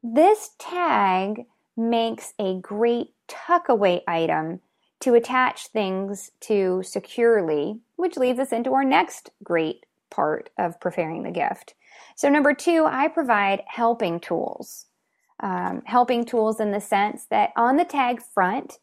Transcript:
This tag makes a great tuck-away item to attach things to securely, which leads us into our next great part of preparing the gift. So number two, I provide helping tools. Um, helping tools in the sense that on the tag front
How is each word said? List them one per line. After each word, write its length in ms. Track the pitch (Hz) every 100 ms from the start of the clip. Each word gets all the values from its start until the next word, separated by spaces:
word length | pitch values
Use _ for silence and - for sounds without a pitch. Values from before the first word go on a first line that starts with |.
This 480 | 233 233 339 427 - _
tag 880 | - 359 349 226 196 185 196 214 240 _ _
makes 600 | - 226 233 226 226 - -
a 200 | 196 185
great 540 | 185 208 233 240 - _ _
tuck-away 720 | - - 339 349 233 196 175 -
item 540 | 165 165 160 160 180 _ _ _ _
to 140 | -
attach 540 | 240 233 254 254 - -
things 640 | 220 196 190 196 196 - _
to 420 | - 208 190 185
securely, 960 | 185 202 190 - 233 226 170 151 156 220 _ -
which 220 | 349 330
leads 200 | 254 247
us 140 | 269
into 220 | 233 240
our 100 | 269
next 460 | 269 262 180 - - _
great 440 | 202 170 160 - _ _ _
part 400 | - 151 156 - -
of 200 | 175 170
preparing 420 | 185 170 160 165
the 80 | 170
gift. 420 | 175 - 190 - _ _ - -
So 140 | - 285
number 240 | 294 285
two, 320 | 294 - 330 311
I 220 | 262 302
provide 540 | 320 277 214 202 196 -
helping 540 | - 233 233 202 170
tools. 640 | - 170 - - - - - _ _ _ _ _
Um, 420 | 202 180 180 - -
helping 380 | 240 247 240
tools 360 | 233 240 220 220
in 100 | 214
the 100 | 202
sense 460 | 208 196 208 - -
that 200 | 220 208 -
on 200 | 233 269
the 80 |
tag 380 | 349 285 247 240
front 560 | - - 185 175 - -